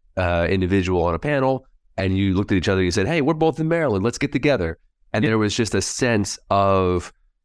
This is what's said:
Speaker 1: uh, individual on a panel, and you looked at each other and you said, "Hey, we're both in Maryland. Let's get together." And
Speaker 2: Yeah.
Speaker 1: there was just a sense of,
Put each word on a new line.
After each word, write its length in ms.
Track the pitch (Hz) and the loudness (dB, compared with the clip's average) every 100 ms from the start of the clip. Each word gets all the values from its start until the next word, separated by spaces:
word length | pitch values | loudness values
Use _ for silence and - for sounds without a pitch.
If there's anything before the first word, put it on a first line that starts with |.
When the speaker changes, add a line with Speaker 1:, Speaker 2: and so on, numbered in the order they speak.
| _ - | _ -4
Speaker 1:
uh, 300 | 90 87 85 | -2 0 0
individual 540 | 95 90 98 90 90 | 0 0 0 2 0
on 100 | 85 | 0
a 40 | 82 | -2
panel, 480 | 147 143 131 131 - _ _ - | -2 0 0 -2 -6 _ _ -6
and 180 | 95 95 | -2 0
you 180 | 98 | 2
looked 160 | 92 98 | 0 0
at 60 | 98 | 0
each 100 | 85 | 2
other 120 | 95 | 0
and 60 | 92 | 0
you 40 | |
said, 160 | 95 98 | 0 0
"Hey, 140 | 165 | 0
we're 140 | 135 | 0
both 260 | 160 160 156 | 2 0 0
in 80 | 160 | -2
Maryland. 340 | 170 151 98 | 0 0 0
Let's 160 | 107 - | -2 -2
get 140 | 135 | -4
together." 460 | - 147 127 82 - _ _ _ | 0 0 0 -2 -6 _ _ _
And 100 | 110 | -2
Speaker 2:
Yeah. 100 | 110 | 0
Speaker 1:
there 60 | 110 | 2
was 160 | 104 | 0
just 200 | - 110 | 0 0
a 80 | 101 | -2
sense 560 | - - 127 110 98 - - | -2 -2 0 0 -2 -6 -2
of, 640 | 98 98 95 92 90 - - _ _ | 2 4 2 2 0 -4 -14 _ _